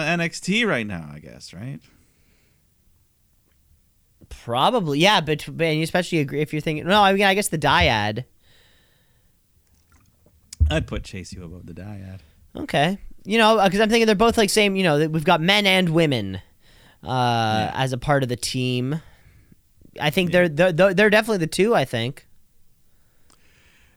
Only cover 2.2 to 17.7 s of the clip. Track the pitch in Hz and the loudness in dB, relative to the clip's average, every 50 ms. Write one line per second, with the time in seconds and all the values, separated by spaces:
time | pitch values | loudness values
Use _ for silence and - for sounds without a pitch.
2.2 | _ _ _ _ _ _ _ _ _ _ _ _ _ _ _ _ _ _ _ _ | _ _ _ _ _ _ _ _ _ _ _ _ _ _ _ _ _ _ _ _
3.2 | _ _ _ _ _ _ _ _ _ _ _ _ _ _ _ _ _ _ _ _ | _ _ _ _ _ _ _ _ _ _ _ _ _ _ _ _ _ _ _ _
4.2 | _ - - - - 120 117 127 151 196 247 247 180 151 139 147 170 202 214 190 | _ -20 -20 -16 -10 -6 -4 0 0 0 0 0 -2 -2 0 2 4 4 4 2
5.2 | 156 147 151 143 - - 135 139 165 160 151 151 160 156 - 180 180 - 180 160 | 2 0 -4 -6 -6 -10 -6 -4 -2 -2 0 -2 -2 -2 -2 -4 -2 -2 -2 -2
6.2 | 143 127 139 143 151 - - 151 - 165 156 151 107 175 196 214 202 190 196 196 | -2 -2 -2 -4 -4 -4 -4 -6 -6 -6 -6 -6 -2 0 2 4 4 4 4 2
7.2 | 208 196 190 202 202 - 175 160 139 139 143 175 175 147 117 107 104 107 104 117 | 2 2 2 0 -2 -4 -4 -2 0 2 2 4 4 2 2 2 0 -2 -4 -6
8.2 | 127 _ _ _ _ _ _ _ _ _ _ _ _ _ _ _ _ _ _ _ | -10 _ _ _ _ _ _ _ _ _ _ _ _ _ _ _ _ _ _ _
9.2 | _ _ _ _ _ _ _ _ _ _ _ _ _ _ _ _ _ _ _ _ | _ _ _ _ _ _ _ _ _ _ _ _ _ _ _ _ _ _ _ _
10.2 | _ _ _ _ _ - - - - - 151 160 - - 113 101 - - - 95 | _ _ _ _ _ -10 -2 0 0 0 0 -2 -2 -4 -8 -10 -10 -10 -12 -14
11.2 | 87 - - 95 90 80 90 90 92 92 82 90 90 104 107 98 95 95 95 95 | -14 -14 -14 -16 -16 -16 -16 -18 -18 -18 -16 -16 -14 -14 -14 -14 -16 -16 -18 -18
12.2 | _ _ _ _ _ _ - - 302 - - 151 143 175 202 - - - - - | _ _ _ _ _ _ -14 -12 -10 -4 -2 0 0 0 -2 -4 -10 -16 -18 -16
13.2 | - 190 208 233 220 214 226 214 196 196 165 202 220 208 233 233 226 220 214 180 | -8 -2 0 2 4 4 4 4 2 2 2 2 2 2 4 2 4 4 4 4
14.2 | 233 233 220 240 214 185 - 220 208 202 196 190 190 175 147 147 160 156 160 165 | 4 2 4 2 2 2 2 2 2 2 2 2 2 2 2 2 2 0 -2 -2
15.2 | 147 180 175 156 156 180 202 208 202 190 185 185 185 170 156 170 165 151 135 117 | 2 2 2 2 4 2 2 2 4 2 2 2 2 2 2 2 2 2 0 -2
16.2 | 101 98 95 90 - _ _ _ _ _ - - - - _ _ - - 127 127 | -4 -6 -8 -10 -12 _ _ _ _ _ -20 -20 -20 -20 _ _ -8 -6 -2 0
17.2 | 123 120 117 117 113 110 110 110 110 - | 0 0 0 0 0 0 0 0 -2 -2